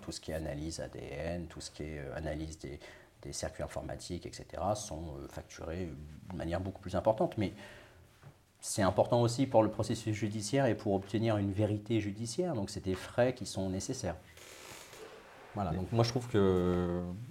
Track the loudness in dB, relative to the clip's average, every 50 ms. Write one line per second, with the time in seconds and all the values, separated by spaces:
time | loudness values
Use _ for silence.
0 | -6 -8 -10 -8 -6 -6 -4 -4 -4 -4 -4 -4 -6 -6 -6 -6 -6 -8 -8 -10
1 | -10 -8 -6 -6 -4 -4 -4 -4 -6 -8 -10 -12 -12 -10 -8 -8 -6 -6 -6 -6
2 | -6 -6 -6 -4 -4 -4 -4 -4 -4 -6 -8 -8 -10 -10 -10 -10 -12 -16 -18 -20
3 | -20 -20 -18 -14 -10 -8 -6 -4 -4 -4 -4 -4 -6 -6 -6 -6 -6 -6 -6 -8
4 | -6 -6 -6 -6 -6 -8 -12 -12 -14 -10 -6 -2 0 0 0 0 -2 -6 -6 -6
5 | -6 -6 -8 -8 -10 -10 -10 -10 -12 -12 -12 -10 -6 -4 -4 -4 -4 -4 -6 -8
6 | -12 -12 -14 -14 -12 -8 -6 -6 -4 -2 -2 -2 -2 -4 -6 -8 -6 -2 0 2
7 | 4 4 4 4 2 0 2 2 0 0 -2 -4 -12 -16 -16 -18 -20 -20 -20 -20
8 | -20 -20 -20 -20 -20 -20 -20 _ _ _ _ _ -8 -4 2 4 4 6 6 4
9 | 4 4 6 6 6 4 4 2 2 6 6 6 6 6 4 0 -2 0 -2 -2
10 | -2 -2 0 0 0 -2 -2 -2 -2 0 2 4 4 4 4 2 2 2 2 2
11 | 2 0 0 2 4 4 4 4 2 2 2 4 4 4 2 0 0 2 2 2
12 | 2 0 -2 -4 -4 -4 0 0 0 0 0 -2 -2 -4 -4 -4 -2 -2 -2 -2
13 | -4 0 4 4 4 4 4 0 -6 -6 -4 -2 -2 -2 -2 -2 -2 -4 -4 -2
14 | -2 -4 -4 -4 -8 -18 -20 -18 -18 -18 -16 -16 -16 -14 -14 -14 -16 -16 -16 -16
15 | -16 -16 -16 -18 -18 -20 -20 -20 -16 -8 -4 -2 0 0 0 0 -2 2 4 4
16 | 4 4 2 0 0 4 6 6 8 8 8 6 6 6 4 4 4 2 0 0
17 | -2 -4 -6 -6 -8 -2